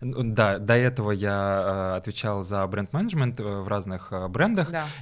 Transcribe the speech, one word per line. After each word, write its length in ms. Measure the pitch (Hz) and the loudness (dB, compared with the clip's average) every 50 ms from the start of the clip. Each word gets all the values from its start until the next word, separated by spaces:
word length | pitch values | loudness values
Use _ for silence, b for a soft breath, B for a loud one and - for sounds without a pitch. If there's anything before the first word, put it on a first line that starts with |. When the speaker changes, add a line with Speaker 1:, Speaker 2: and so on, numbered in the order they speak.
Speaker 1:
н-, 320 | 123 127 131 127 123 117 107 | -8 -6 -4 -2 -2 0 4
да, 240 | 113 110 101 98 101 | 4 4 4 4 2
до 160 | 104 104 117 | 2 4 4
этого 380 | 120 123 127 127 127 107 104 | 6 6 4 2 0 0 0
я, 840 | 104 95 101 101 101 101 98 98 98 98 92 98 95 98 95 92 92 | 0 0 0 0 0 2 2 2 2 2 2 0 0 0 0 -2 -2
э, 40 | 92 | -4
отвечал 460 | - 107 - - - 107 104 101 95 | -4 -6 -6 -4 -2 -2 -2 -2 -4
за 220 | 92 101 98 95 | -2 -2 -2 0
бренд-менеджмент, 760 | 95 98 104 98 - - 156 208 233 185 151 131 123 120 - | 0 -2 -2 -4 -2 -2 -2 -2 0 2 2 2 2 0 -2
э, 40 | 107 | -4
в 240 | 104 101 98 95 101 | -4 -4 -4 -4 -2
разных, 440 | 104 104 92 98 92 92 - - | -2 -2 -2 -4 -6 -8 -8 -6
э, 160 | 101 92 92 92 | -6 -4 -4 -2
брендах, 440 | 90 127 170 220 233 190 160 156 | 0 2 2 2 4 2 0 0
Speaker 2:
Да. 240 | 170 160 151 151 139 135 | -2 -6 -6 -6 -8 -12